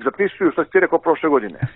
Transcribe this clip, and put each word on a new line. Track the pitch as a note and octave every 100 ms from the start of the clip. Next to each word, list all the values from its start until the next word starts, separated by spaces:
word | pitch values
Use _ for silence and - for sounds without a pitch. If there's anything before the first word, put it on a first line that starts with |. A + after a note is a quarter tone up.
zapisuju | A#2 - G3 - F3
što | -
si | G#3
ti | F#3
rekao | - E3
prošle | E3 D3+ D#3+
godine? | C3+ G#2+ - B2